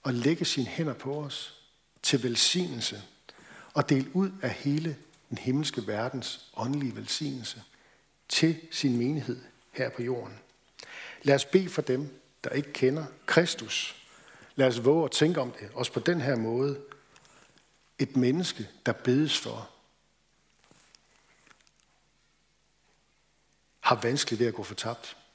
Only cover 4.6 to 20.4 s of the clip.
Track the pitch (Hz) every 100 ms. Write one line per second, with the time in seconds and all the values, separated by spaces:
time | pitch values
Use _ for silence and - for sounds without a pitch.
4.6 | 143 147 165 143 - - _ 123 127 135
5.6 | 151 - 104 107 120 135 - - - -
6.6 | 117 143 135 107 107 - 151 131 113 -
7.6 | - _ _ _ _ _ _ - 160 160
8.6 | - - 139 120 120 151 131 - - _
9.6 | _ - 123 - 120 123 107 107 - _
10.6 | _ - - - - - 139 139 - 190
11.6 | 180 - 135 127 147 - _ _ - 139
12.6 | 147 - 127 151 147 - - - 175 -
13.6 | 110 - - - - - - - - -
14.6 | 131 120 120 160 147 - 156 165 123 -
15.6 | 101 - 123 - 113 175 135 123 113 120
16.6 | 139 139 - - _ - - - - _
17.6 | _ _ _ _ 135 131 123 151 180 -
18.6 | 107 - - 117 - 127 151 143 117 113
19.6 | 113 - _ _ _ _ _ _